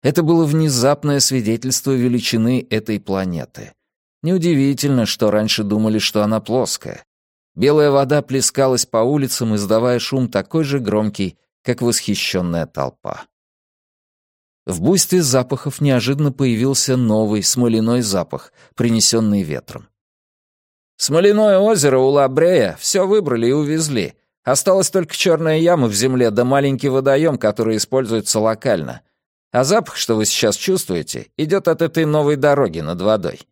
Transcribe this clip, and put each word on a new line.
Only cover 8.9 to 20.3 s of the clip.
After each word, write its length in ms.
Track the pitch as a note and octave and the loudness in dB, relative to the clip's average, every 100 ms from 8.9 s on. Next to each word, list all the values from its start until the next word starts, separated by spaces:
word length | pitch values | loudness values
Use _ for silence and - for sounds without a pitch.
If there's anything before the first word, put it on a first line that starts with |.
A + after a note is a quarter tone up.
| A2+ | 0
улицам, 580 | A2+ D3 C3+ - A#2 G#2+ | 0 0 -2 -2 -2 -2
издавая 440 | G2+ A2 B2 B2 | 0 0 2 0
шум 300 | - C3+ A#2+ | -2 -2 -2
такой 340 | G2 F#2+ D#3+ | -2 -2 -2
же 160 | D3 C#3 | -2 -2
громкий, 580 | G#2+ G#2 G#2+ G2+ F#2+ - _ _ | 0 0 -2 -2 -6 -6 _ _
как 180 | - B2 | -6 -2
восхищенная 840 | A#2+ A2+ - G2 - F#2+ F2 E2+ D#2 | 0 -2 -2 -4 -2 -4 -2 -4 -6
толпа. 600 | - C2+ _ - - - _ _ _ _ _ _ _ _ _ _ _ _ _ - | -6 -8 _ -14 -14 -18 _ _ _ _ _ _ _ _ _ _ _ _ _ -10
В 160 | F2+ | -4
буйстве 400 | G#2 F#3+ - F3+ | 0 0 2 0
запахов 600 | D3+ B2+ B2+ C3+ D3 - | 2 0 0 -4 -6 -2
неожиданно 500 | D3 B2+ A2+ C#3 D3 | 0 2 0 0 -2
появился 640 | C3 C3 A2+ C3 C3+ - B2+ | 0 -2 0 0 0 0 0
новый 480 | A#2+ G#2+ G#2+ G#2+ | 2 2 2 0
смоляной 580 | F#2+ A#2+ A#2+ A2+ A2 B2 | -2 0 2 2 2 0
запах, 520 | A2 G2 E2 C#2 - _ _ - | 0 -2 -4 -10 -14 _ _ -4
принесенный 680 | A#2+ A2+ - A2+ A2 G2+ | 0 2 2 2 2 0
ветром. 460 | E2 C#2 - - - _ _ _ _ | -2 -8 -10 -20 -20 _ _ _ _